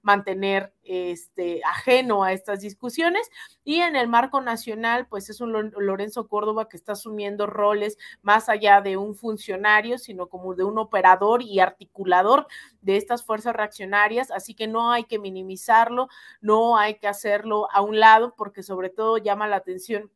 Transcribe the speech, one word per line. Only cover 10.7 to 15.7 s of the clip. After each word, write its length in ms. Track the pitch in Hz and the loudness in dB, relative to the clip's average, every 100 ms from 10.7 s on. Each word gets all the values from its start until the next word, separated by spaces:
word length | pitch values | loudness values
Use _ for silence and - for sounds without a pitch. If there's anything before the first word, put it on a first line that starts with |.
| 220 | -2
operador 640 | 220 202 185 185 202 240 | -2 4 6 6 4 2
y 160 | 233 190 | 0 2
articulador 880 | 185 - - - 185 180 196 277 302 - - _ | 0 0 -20 -8 2 2 4 2 2 -20 -20 _
de 160 | 190 196 | -2 -2
estas 260 | 208 240 | -2 -6
fuerzas 320 | - 220 226 226 | -4 -6 -4 -4
reaccionarias, 760 | 208 - 190 202 214 226 262 | -6 -8 -2 2 2 0 -4
así 240 | 190 185 220 | -8 -10 -10
que 120 | 220 | -6
no 240 | 226 233 | -2 0
hay 120 | 240 | 0
que 160 | 233 220 | -2 -8
minimizarlo, 880 | 196 190 190 190 - | -8 -12 -12 -10 2